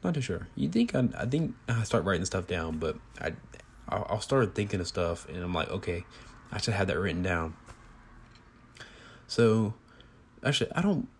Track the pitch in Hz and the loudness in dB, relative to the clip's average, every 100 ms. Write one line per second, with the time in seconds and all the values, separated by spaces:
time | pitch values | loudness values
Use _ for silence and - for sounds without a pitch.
0 | 180 156 123 85 - - 147 175 233 - | 0 -2 -2 -4 -6 -2 0 2 2 4
1 | 123 - 117 143 160 - - 117 107 113 | 2 0 0 0 0 -4 -2 -2 2 2
2 | 82 90 95 95 85 90 82 80 78 76 | 2 2 0 -2 -2 -2 -2 -2 -2 -4
3 | - - 82 - - - - - - 101 | -10 -8 -6 -6 -14 -20 -20 -18 -4 -4
4 | - 107 - 135 110 - 101 98 87 - | -2 -4 2 2 2 0 -2 -2 -2 -2
5 | 85 85 - 85 90 87 - 98 95 87 | -2 -2 -8 -8 -4 -2 -2 -4 -4 -6
6 | 90 - - - - 104 - 101 95 80 | -8 -18 -20 -20 -10 -6 -2 0 0 0
7 | 95 82 90 87 80 - - - - - | 0 0 0 0 -2 -8 -18 -20 -20 -20
8 | - - - - - - - - - - | -20 -20 -20 -20 -20 -20 -20 -20 -20 -20
9 | - - - - 117 110 107 107 - - | -20 -20 -6 6 6 6 4 -2 -14 -20
10 | - - - - - 143 - - 196 185 | -20 -20 -20 -4 0 0 0 2 2 2
11 | - - | -2 -10